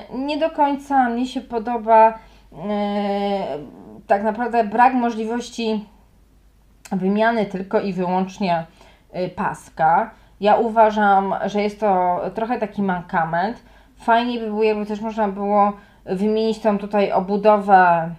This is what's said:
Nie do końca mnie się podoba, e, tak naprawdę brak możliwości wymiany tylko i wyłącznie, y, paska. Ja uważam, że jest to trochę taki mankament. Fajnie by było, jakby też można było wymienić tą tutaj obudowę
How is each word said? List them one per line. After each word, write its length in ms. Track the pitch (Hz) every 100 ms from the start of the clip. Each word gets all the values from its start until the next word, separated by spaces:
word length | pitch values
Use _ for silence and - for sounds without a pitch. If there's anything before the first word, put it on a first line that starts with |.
| -
Nie 240 | 240 277 302
do 120 | 320
końca 600 | 320 285 285 - 277 247
mnie 160 | 233 254
się 160 | -
podoba, 640 | - 240 214 240 220 226 220
e, 40 | 226 - - - - 190 208 202 208 202 202 202 196 190 - 117 - - 214 -
tak 160 | 202
naprawdę 400 | 214 208 240 233
brak 300 | 214 214 254
możliwości 920 | 262 240 220 220 233 226 - 226 220 214 _ _ _ _ _ _ _ _ _ -
wymiany 540 | 190 185 202 220 233 202
tylko 360 | 190 190 220
i 120 | 202
wyłącznie, 720 | 180 180 185 190 - 196 170 165 _ - _ _ -
y, 140 | 180
paska. 840 | 180 180 156 - - 160 170 220 - _ -
Ja 160 | 202 214
uważam, 800 | 226 220 214 214 208 196 196 180 -
że 160 | 202
jest 180 | 208 208
to 420 | 214 185 180 175 185
trochę 260 | 190 220 240
taki 220 | 202 202
mankament. 840 | 196 180 170 185 165 165 196 240 - - _ _
Fajnie 440 | - 233 240 240
by 60 | 220
było, 180 | 208
jakby 220 | 220 208 208
też 160 | 214
można 260 | 220 214 208
było 460 | 196 202 208 202 202 - _ -
wymienić 540 | 185 208 214 220 214
tą 180 | 226 202
tutaj 340 | 202 208 196
obudowę 1000 | - 185 208 208 208 196 190 180 170 165